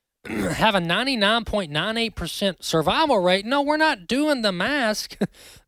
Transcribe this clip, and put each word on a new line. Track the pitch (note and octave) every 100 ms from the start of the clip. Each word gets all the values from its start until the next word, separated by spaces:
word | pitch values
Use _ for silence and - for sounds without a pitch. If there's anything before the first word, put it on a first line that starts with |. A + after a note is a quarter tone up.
<clears throat> | _ _ -
have | - F#3 D#3+ G3+ G3+
a |
ninety-nine | E3 F3+ B3+ B3+ G3+ A3+ A3+
point | G#3 E3+
nine | D3 F#3 A3
eight | A3+ -
percent | E3+ - G3 F3 -
survival | E3 D3+ A#3+ D#4+ A#3+
rate. | F3+ F#3 G#3
No, | C#4
we're | C#4+ D4+
not | D#4 C4 E3+
doing | B3 D4+ C#4
the | A3
mask. | F3 G3+ C#4+ A#3 G#3+ - -
<laughs> | - - - -